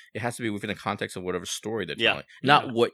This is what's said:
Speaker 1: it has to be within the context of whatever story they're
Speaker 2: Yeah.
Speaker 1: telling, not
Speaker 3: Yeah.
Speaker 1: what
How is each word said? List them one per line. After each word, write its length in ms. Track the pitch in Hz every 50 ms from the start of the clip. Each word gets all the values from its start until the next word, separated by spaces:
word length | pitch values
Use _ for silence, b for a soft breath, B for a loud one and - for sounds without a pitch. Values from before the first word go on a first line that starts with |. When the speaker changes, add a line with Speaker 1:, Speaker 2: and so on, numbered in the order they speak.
| b b b
Speaker 1:
it 80 | 107
has 160 | 120 120 117 -
to 60 | 123
be 60 | 113
within 200 | 104 101 110 104
the 60 | 95
context 420 | - - - 101 - - 92 - 95
of 60 | 90
whatever 220 | 92 90 90 90
story 400 | - - - - 107 113 110 92
they're 100 | 80 71 110
Speaker 2:
Yeah. 140 | 113 110
Speaker 1:
telling, 120 | 98 71 - b b b -
not 220 | 127 147 - - 135
Speaker 3:
Yeah. 40 |
Speaker 1:
what 200 | 117 113 117 -